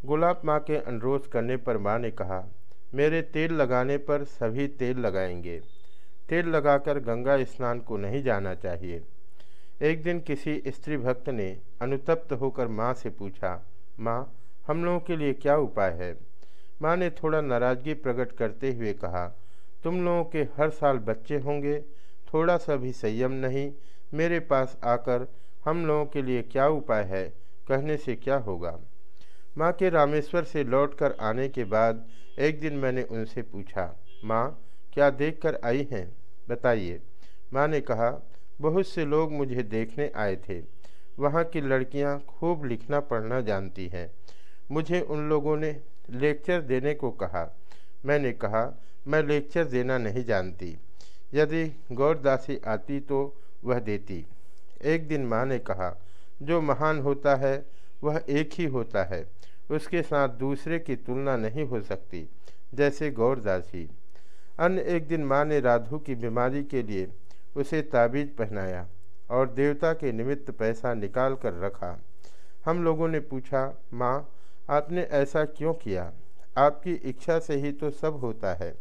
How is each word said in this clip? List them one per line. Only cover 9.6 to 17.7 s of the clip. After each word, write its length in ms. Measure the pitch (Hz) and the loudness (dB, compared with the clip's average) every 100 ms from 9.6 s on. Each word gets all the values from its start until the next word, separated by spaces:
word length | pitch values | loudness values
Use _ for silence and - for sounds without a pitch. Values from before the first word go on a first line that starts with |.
| - - | -4 0
एक 220 | 147 160 | 0 2
दिन 160 | 156 175 | 0 -2
किसी 440 | 165 143 - 151 139 | -2 -2 -2 -2 -2
स्त्री 300 | 127 - 151 | -4 -2 0
भक्त 320 | 120 127 - | 0 0 0
ने 280 | 123 95 95 - - | 0 -2 -2 -2 -2
अनुतप्त 520 | 123 135 - 165 - | 0 0 2 0 0
होकर 340 | 135 135 127 120 | 0 0 0 0
माँ 260 | 107 117 | 0 0
से 160 | 127 113 | 0 -2
पूछा, 560 | 101 98 - 95 90 - - - - | -2 -4 -2 -2 -2 -2 -4 -4 -2
"माँ, 360 | 110 117 139 - - - - | 0 0 -2 -4 -4 -2 0
हम 180 | 156 175 | 0 2
लोगों 140 | 175 | 0
के 160 | 170 170 | 0 0
लिए 180 | 147 | 0
क्या 240 | 131 143 147 | 2 4 4
उपाय 340 | 131 107 95 | 4 2 2
है?" 260 | 85 90 82 - - - - - - | 2 -2 -2 -4 -4 -4 -4 -4 -2
माँ 160 | 156 175 | 0 2
ने 120 | 180 | 0
थोड़ा 320 | - 156 156 | 0 0 2
नाराज़गी 520 | 147 120 123 | 2 2 2